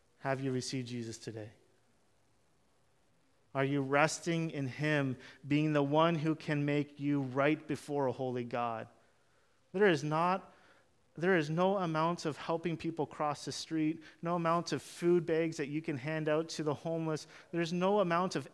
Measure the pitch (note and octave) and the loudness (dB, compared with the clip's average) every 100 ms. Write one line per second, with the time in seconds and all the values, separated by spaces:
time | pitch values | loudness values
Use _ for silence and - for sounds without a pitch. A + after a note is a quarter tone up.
0 | _ _ C#3 C3+ C3+ B2+ - C3+ A#2+ B2 | _ _ -4 -2 0 -2 -4 -6 -6 -8
1 | A2+ A2 - A2 G#2 - _ _ _ _ | -8 -10 -10 -12 -14 -16 _ _ _ _
2 | _ _ _ _ _ _ _ _ _ _ | _ _ _ _ _ _ _ _ _ _
3 | _ _ _ _ _ C3+ C#3 C#3+ C3+ C#3+ | _ _ _ _ _ 0 2 2 2 4
4 | D#3 - F3 E3 E3 D3+ C3+ A#2+ D3+ D3+ | 4 2 -2 -2 -2 -4 -6 -2 0 2
5 | C3+ B2 - - C3+ D3 D#3 D3 C#3+ D3+ | 0 -4 -10 -16 0 2 4 2 4 4
6 | E3 E3+ D#3 D3+ - D3 C#3+ C#3+ C#3+ - | 4 2 0 -2 -2 0 2 0 -2 -4
7 | C#3+ C#3+ C3 C3 D3 D3+ D#3 C#3 - C#3+ | -2 0 0 2 2 2 -4 -6 -4 0
8 | C3+ A#2+ B2+ B2 A#2+ B2 A#2+ A2+ A#2 - | 0 0 -4 -4 -4 -4 -4 -4 -10 -16
9 | _ _ _ _ _ _ _ F#3 G#3 D3 | _ _ _ _ _ _ _ 4 4 4
10 | D3+ D#3 F3 F#3+ - - - - _ _ | 2 2 2 2 -4 -20 -20 -20 _ _
11 | _ - F3 F3+ D3 D#3+ F#3 G3 E3+ D#3 | _ -2 2 4 2 2 2 2 0 2
12 | E3 F3 D#3+ C3+ - E3 E3+ D#3+ E3 D#3+ | 0 0 -4 -6 -2 -2 -2 -4 -4 -4
13 | C#3 - D3+ C#3+ - - - D#3+ D#3 - | -6 -2 -4 -2 -6 -8 -4 0 0 -2
14 | - - E3+ F3 E3+ E3+ E3 C#3+ - - | -10 -8 -4 0 2 2 0 -6 -6 -2
15 | F3 F3 E3 D#3+ E3 D#3 D3 D3 D#3+ C#3+ | 4 4 4 0 0 -2 -4 -4 -4 -6
16 | D3+ D#3+ D#3 D3+ D#3+ - D3+ C#3 E3 E3 | -4 -2 2 0 0 -4 -2 -2 -4 -4
17 | D#3+ D3+ - - - E3+ E3 F3+ F#3+ G#3 | -2 -4 -8 -20 -8 -4 -2 0 2 2
18 | F3 E3+ F#3 D3+ C3+ | 4 2 2 -2 -4